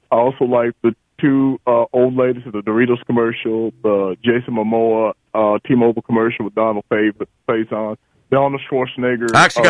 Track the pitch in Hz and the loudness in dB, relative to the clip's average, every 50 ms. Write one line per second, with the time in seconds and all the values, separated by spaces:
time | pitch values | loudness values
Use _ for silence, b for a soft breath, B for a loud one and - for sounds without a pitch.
0 | _ - 127 117 120 131 127 - 135 123 123 120 117 120 120 _ - 117 110 _ | _ -2 0 2 2 2 0 0 -2 0 2 2 0 0 -4 _ -2 -2 -2 _
1 | _ _ _ - - 143 135 135 135 135 131 - - 127 120 117 117 - - 127 | _ _ _ -2 0 0 2 2 2 0 -2 -2 -2 0 2 2 0 0 2 2
2 | 123 127 127 127 127 127 123 123 120 120 104 104 101 110 107 117 127 120 120 120 | 2 2 2 0 0 0 -2 -4 -8 -10 -10 -6 -4 -2 0 2 2 2 0 -2
3 | - - 120 117 117 113 117 - - 117 110 113 113 110 - _ - 107 104 98 | -2 -2 0 0 0 0 -2 -4 -6 -4 -4 -2 -4 -4 -6 _ -2 0 0 0
4 | 98 95 90 - - 120 117 120 123 - 120 110 110 110 113 113 113 113 113 113 | 0 -2 -4 -4 0 0 0 0 -2 -4 -4 -4 -2 0 0 0 2 2 2 0
5 | 110 104 95 _ _ _ - 110 110 104 104 104 - - 139 120 117 117 113 113 | 0 -2 -4 _ _ _ -2 0 2 2 0 0 0 0 2 2 4 2 0 0
6 | - - 120 110 113 117 117 - 110 98 - 110 110 113 107 104 - - 113 107 | -4 -2 0 0 0 0 -2 -4 -8 -6 -2 -2 -2 0 -2 -4 -4 -4 -2 0
7 | 107 107 101 - 107 - _ _ - - 117 113 113 - 117 107 110 107 110 - | 0 0 -2 -4 -12 -12 _ _ -6 -4 -4 -4 -4 -4 -6 -6 -6 -6 -8 -10
8 | _ _ _ _ _ - 131 135 139 139 139 135 - - 143 131 127 127 - - | _ _ _ _ _ -2 0 0 0 0 -2 -4 -8 -4 -4 -4 -4 -4 -6 -4
9 | 123 123 123 113 120 117 113 139 170 180 - 120 117 170 | -2 -2 -2 -2 -2 0 4 4 4 4 2 2 2 2